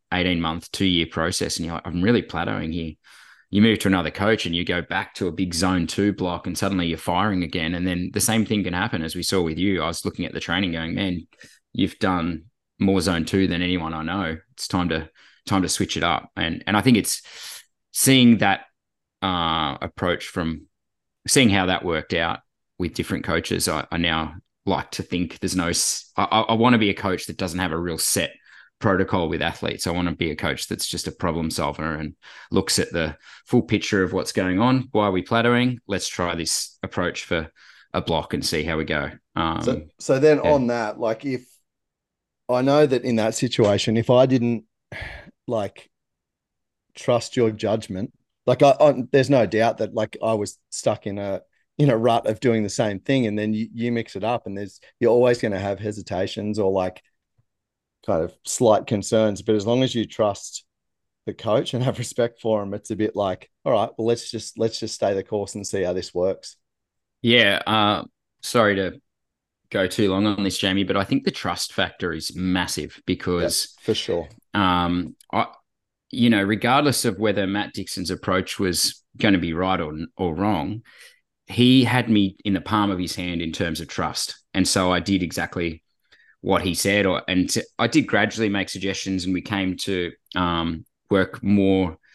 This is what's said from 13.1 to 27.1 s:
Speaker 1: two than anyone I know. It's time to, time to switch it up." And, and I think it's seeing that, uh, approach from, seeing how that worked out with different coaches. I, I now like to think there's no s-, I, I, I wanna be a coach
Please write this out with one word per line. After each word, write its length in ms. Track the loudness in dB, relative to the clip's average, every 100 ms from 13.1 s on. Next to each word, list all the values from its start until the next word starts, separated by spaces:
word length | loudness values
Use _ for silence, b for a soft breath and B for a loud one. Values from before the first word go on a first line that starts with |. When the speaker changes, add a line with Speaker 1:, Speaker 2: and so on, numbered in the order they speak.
| 0 0
Speaker 1:
two 220 | 2 2
than 140 | 0
anyone 320 | -2 -2 -4
I 80 | -6
know. 360 | -6 -4 -4 -6 _
It's 140 | -14 -4
time 220 | -2 0
to, 180 | -2 -6 b b b -2
time 160 | 0
to 80 | 0
switch 280 | 0 -2 -2
it 60 |
up." 280 | 0 -2 -4 -6
And, 280 | -4 -4 0
and 100 | 2
I 60 |
think 160 | 6 4
it's 240 | 4 -4 B B B B B _ _
seeing 480 | 0 4 8 8 8
that, 220 | 4 0 -4 _ _ _ _ -8
uh, 560 | -4 -2 0 0 -2 -4
approach 440 | -10 -4 -2 -2 -4
from, 400 | -6 -4 -6 -12 _ _ _ _ _ 0
seeing 220 | 4 6
how 180 | 6 2
that 180 | 0 0
worked 300 | -4 -2 -2
out 240 | -2 -4 _ _ _ -6
with 160 | -6 -4
different 280 | -4 -4
coaches. 440 | -2 -2 0 -2 -2
I, 180 | -2 -4
I 60 | -2
now 360 | 0 0 -4 -10 _ _ -2
like 240 | -2 -2
to 120 | -10
think 340 | -6 -4 -4 -4
there's 160 | -4 -2
no 120 | -2
s-, 440 | -2 -2 -4 -8 -2
I, 60 |
I, 180 | 2 2
I 120 | 2
wanna 260 | 4 6 6
be 100 | 4
a 60 | 0
coach 320 | -2